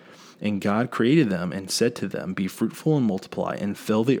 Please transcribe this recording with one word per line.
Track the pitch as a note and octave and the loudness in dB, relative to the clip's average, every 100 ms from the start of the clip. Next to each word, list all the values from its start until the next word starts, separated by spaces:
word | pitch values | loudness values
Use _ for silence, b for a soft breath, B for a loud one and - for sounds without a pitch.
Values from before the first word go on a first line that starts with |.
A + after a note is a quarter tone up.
| B B B B | B B B B
And | G#2 G2+ | -2 0
God | G2+ G#2 A#2 | 2 2 0
created | - A#2 D#3+ B2 | 2 4 6 4
them | F#2 F2 | 2 -2
and | G2 F#2+ | -4 -4
said | - - A#2+ | 0 0 0
to | G2 | -6
them, | - D#2+ | -6 -6
"Be | F#2+ F#2+ | -4 -4
fruitful | - A2+ - - D3+ | -2 -4 -2 0 2
and | A#2 | 2
multiply | F#2+ - - F2+ - | 0 -4 -4 -4 -4
and | G2+ G2 | -6 -6
fill | - G#2+ | 0 0
the | A#2 B2+ | 2 2